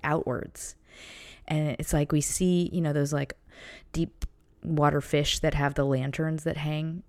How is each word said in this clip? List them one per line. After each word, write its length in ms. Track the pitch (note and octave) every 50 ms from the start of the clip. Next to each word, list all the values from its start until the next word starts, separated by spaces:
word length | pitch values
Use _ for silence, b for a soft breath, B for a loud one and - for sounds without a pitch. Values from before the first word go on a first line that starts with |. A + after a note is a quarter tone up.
| -
outwards. 720 | D3 D3+ D#3+ - - B2 - - - - - - - - _ B B B B B B B B B B B B B
And 280 | - D#3 D3+ D3+ D3+ - -
it's 140 | D#3 - -
like 180 | D3+ D3 -
we 100 | D#3 D3+
see, 480 | C#3+ - - - F#3 F3+ F3+ F3 F3 -
you 100 | - F3
know, 120 | E3 D3+ C#3+
those, 200 | D3 C#3+ C#3+ D3+
like, 200 | C#3+ C#3 - - _ _ B B B B B B B B B
deep 340 | - E3 E3 - - - - - - _ _ _ _ _ -
water 360 | E3 D#3 D3 D3 D3 D3 D3
fish 400 | C#3 - - D3 C#3+ - - -
that 140 | - D#3 -
have 220 | C#3+ C#3+ C#3+ C#3+
the 100 | - C#3
lanterns 580 | C#3 C3+ C3 B2+ C#3 C#3 - D#3+ D#3+ D#3+ D#3 D3+
that 140 | E3 -
hang 440 | D3+ D3 D3+ D3+ D3+ D#3+ D#3+ D#3+ F3+ -